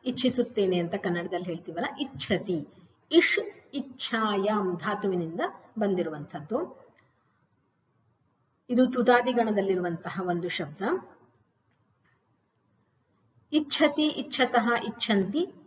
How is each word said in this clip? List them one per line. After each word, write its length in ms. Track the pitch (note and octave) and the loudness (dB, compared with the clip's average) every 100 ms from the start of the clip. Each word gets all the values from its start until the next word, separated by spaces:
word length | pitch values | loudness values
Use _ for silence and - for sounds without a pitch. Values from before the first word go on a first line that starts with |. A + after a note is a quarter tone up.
ಇಚ್ಛಿಸುತ್ತೇನೆ 720 | B3+ B3 B3+ - A#3+ - G3 F3+ | -6 0 0 2 0 2 2 2
ಅಂತ 160 | E3+ | 0
ಕನ್ನಡದಲ್ಲಿ 500 | G3 F#3+ E3+ F3 F3 | -2 -2 -2 -2 -6
ಹೇಳ್ತೀವಲ್ಲ, 420 | F3+ E3 - E3 B3 - | -6 -8 -8 -6 -6 -6
ಇಚ್ಛತಿ. 680 | C#4+ - - F#3 G3+ E3+ - - - _ _ | -10 -8 -2 -2 0 -4 -4 -16 -20 _ _
ಇಷ್ 260 | D#4+ - - - - - | 4 4 0 -4 -10 -12
ಇಚ್ಛಾಯಾಮ್ 1040 | C#4 - - - A3+ A3 G3+ G3 G#3+ F#3+ E3+ | -10 -10 -10 -6 -2 0 0 2 2 0 -2
ಧಾತುವಿನಿಂದ 640 | G#3 G#3 G3+ F3+ E3 F3 F4+ - - A3 | -4 -2 -2 -2 -2 -4 -4 -6 -14 -2
ಬಂದಿರುವಂಥದ್ದು. 1080 | G3+ F3+ D#3+ D3+ D3 D#3+ D3 - - - - _ _ _ _ _ _ _ _ _ _ _ _ _ _ _ _ _ - | 0 0 -2 -6 -10 -12 -6 -4 -4 -10 -20 _ _ _ _ _ _ _ _ _ _ _ _ _ _ _ _ _ -2
ಇದು 160 | A#3+ B3+ | 4 4
ತುದಾದಿಗಣದಲ್ಲಿರುವಂತಹ 1300 | - A#3+ A#3+ B3 A#3+ A3 G3+ G3 F#3 F3+ E3 E3+ F#3+ F3+ | 4 6 6 6 2 2 2 2 2 0 -4 -6 -4 -2
ಒಂದು 220 | F3 F3 | -2 -2
ಶಬ್ದ. 340 | - D3+ D3 G3+ F#4 - - _ _ _ _ _ _ _ _ _ _ _ _ _ _ _ _ _ _ _ _ _ _ _ | -4 -6 -4 -2 -2 -4 -20 _ _ _ _ _ _ _ _ _ _ _ _ _ _ _ _ _ _ _ _ _ _ _
ಇಚ್ಛತಿ, 540 | D4+ D4 - D4+ - D4+ | 0 0 2 2 4 0
ಇಚ್ಛತಃ, 640 | - - - B3 B3 A3 A#3 | -2 -8 -2 2 2 2 0
ಇಚ್ಛಂತಿ. 640 | A3 - - G3+ F#3+ C#4+ F#4 - | -2 -6 0 2 2 -2 -4 -6